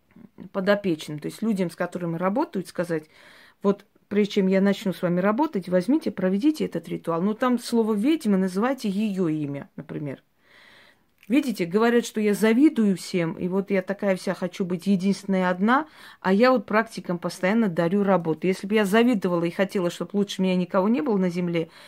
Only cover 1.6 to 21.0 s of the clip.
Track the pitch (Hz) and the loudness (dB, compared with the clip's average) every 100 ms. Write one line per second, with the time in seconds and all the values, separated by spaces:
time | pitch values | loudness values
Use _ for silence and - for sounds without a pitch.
1.6 | 170 - 175 185 175 165 185 226 330 196 | -2 -4 -6 -4 -6 -2 -2 0 -2 -4
2.6 | - - 170 160 156 _ - - - _ | -6 -6 -4 -4 -6 _ -20 -20 -20 _
3.6 | 202 196 _ _ _ 202 202 208 190 190 | -2 -2 _ _ _ 0 2 2 2 4
4.6 | 202 196 190 170 180 180 196 220 320 202 | 2 2 -2 -2 -2 2 2 0 0 -2
5.6 | 180 180 180 320 330 - 185 196 294 302 | 0 0 2 0 -2 -2 -2 2 0 0
6.6 | 180 170 170 170 170 165 196 214 254 240 | -4 -6 -8 -8 -4 -2 -2 0 0 0
7.6 | - 233 220 214 254 320 214 190 190 185 | 0 0 0 0 0 0 2 2 2 0
8.6 | 247 262 214 190 220 190 170 156 143 139 | -2 -2 -4 -2 -2 -2 -2 -2 -4 -8
9.6 | 143 - 143 156 147 131 _ _ _ - | -12 -16 -12 -10 -8 -10 _ _ _ -20
10.6 | - - - _ _ _ - 269 285 202 | -20 -20 -20 _ _ _ 0 0 2 -2
11.6 | 170 202 233 240 233 226 208 185 220 226 | -2 2 4 2 0 -2 0 2 4 6
12.6 | 302 269 208 175 - 185 165 - 180 190 | 4 4 2 0 -2 -2 -2 -4 -2 -2
13.6 | 190 196 185 196 202 185 202 175 180 - | 0 -2 -2 -2 -2 -2 -2 -4 -6 -4
14.6 | 180 175 196 196 196 190 - 185 180 180 | -4 -2 0 0 2 -2 0 0 0 2
15.6 | 214 269 311 - - - 185 196 254 254 | 2 2 0 -12 -20 -4 0 4 4 4
16.6 | - 214 226 - 180 175 180 - 185 226 | 2 -2 -2 -8 -6 -4 -6 -2 0 2
17.6 | 214 165 170 202 202 185 165 156 185 190 | 2 0 0 2 2 2 2 -2 -2 -2
18.6 | 196 220 196 226 240 220 185 175 170 - | 0 0 4 4 4 2 0 0 -2 -2
19.6 | 190 202 175 - 180 202 202 - 185 180 | -2 0 -2 -4 -4 -2 -2 0 0 2
20.6 | 175 196 202 262 | 0 0 2 0